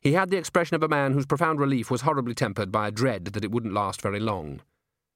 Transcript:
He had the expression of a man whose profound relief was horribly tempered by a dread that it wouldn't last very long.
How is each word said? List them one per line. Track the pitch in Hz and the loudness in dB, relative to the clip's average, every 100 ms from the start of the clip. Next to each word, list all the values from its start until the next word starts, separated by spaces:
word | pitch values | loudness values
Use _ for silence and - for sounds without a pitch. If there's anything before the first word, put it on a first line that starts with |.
He | 143 | 4
had | 165 190 | 2 2
the | 190 | 0
expression | 160 180 160 165 | 0 0 2 0
of | |
a | 156 | 2
man | 151 139 | 2 2
whose | 139 139 | 2 0
profound | 147 165 151 | 2 2 2
relief | 143 135 113 | 2 0 0
was | 127 | 0
horribly | 135 147 120 | 2 0 -2
tempered | 113 120 101 98 | -2 -2 -2 -2
by | 107 104 | 0 -2
a | |
dread | 104 131 104 90 | 0 0 0 -6
that | 104 | -6
it | 101 | -2
wouldn't | 117 113 | -2 0
last | 101 101 - | 0 -2 -2
very | 104 101 | -4 -2
long. | 110 98 76 69 - _ _ _ _ | -2 -2 -6 -10 -14 _ _ _ _